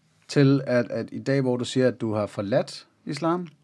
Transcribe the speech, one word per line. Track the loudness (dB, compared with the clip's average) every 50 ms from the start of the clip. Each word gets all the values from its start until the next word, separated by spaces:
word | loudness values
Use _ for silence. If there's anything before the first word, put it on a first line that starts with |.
| _ _ _ _ _ -2
til | 2 4 6 6 4 2 2
at, | 0 0 0 0 0
at | -4 -6 -6 -6
i | -10 -6
dag, | -2 0 0 0
hvor | 0 0 0
du | -2 -4
siger, | -2 2 2 2 2
at | 2 0
du | -4 -2
har | -2 -2 -2
forladt | -4 -4 -6 -2 0 0 0 0 -2 -8 -18 -18 _ _ _ -12
islam? | -10 -8 -4 -2 -2 -2 -2 -6 -10 -16 _